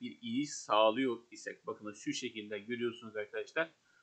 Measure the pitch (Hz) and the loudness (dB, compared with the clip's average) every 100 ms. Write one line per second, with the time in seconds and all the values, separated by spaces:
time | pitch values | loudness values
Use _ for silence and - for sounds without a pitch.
0 | 120 - 117 120 147 - - 107 110 113 | -12 -8 -2 0 0 -4 4 8 8 8
1 | 131 117 - 110 - - - 107 104 104 | 0 0 -8 -12 -12 -10 -10 -8 -10 -8
2 | 151 135 123 107 104 104 104 120 120 110 | -6 -4 -6 -6 -8 -8 -6 -2 -2 -4
3 | 110 107 104 110 104 160 165 _ _ _ | -8 -6 -6 -6 -4 -2 -2 _ _ _